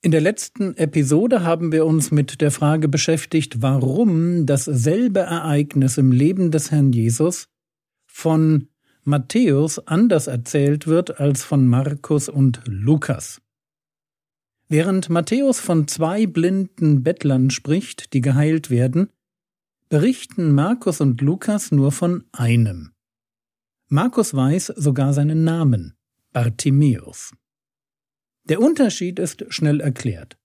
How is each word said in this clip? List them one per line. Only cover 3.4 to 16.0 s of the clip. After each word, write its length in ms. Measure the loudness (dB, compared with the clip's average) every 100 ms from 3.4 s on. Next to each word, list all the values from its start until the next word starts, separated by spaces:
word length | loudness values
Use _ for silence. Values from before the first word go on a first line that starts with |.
| -2 -2
warum 840 | 0 0 0 2 2 2 0 0 0
dasselbe 720 | 0 0 -2 0 0 0 0
Ereignis 800 | -2 -4 -2 0 0 0 0 2
im 140 | 4
Leben 400 | 4 2 2 0
des 180 | 0 -2
Herrn 220 | 2 2
Jesus 560 | 2 0 0 -2 -2 -14 _ _ _ _ _ _
von 600 | -6 0 2 4 2 -2 _ _ _
Matthäus 760 | -2 -2 -2 0 2 2 0 -4 -4
anders 400 | 2 4 2 0
erzählt 580 | -6 -4 0 0 0 0
wird 320 | 0 0 -2
als 240 | -2 -2
von 240 | -2 2 4
Markus 600 | 4 0 -6 -2 -2 -2
und 340 | 0 0 0
Lukas. 760 | -8 -6 0 0 0 -8 -8 -20 _ _ _ _ _ _ _ _ _ _ _ _ _
Während 420 | 0 2 -2 0
Matthäus 480 | -2 0 0 0 -2
von 300 | 0 0 0
zwei 400 | -2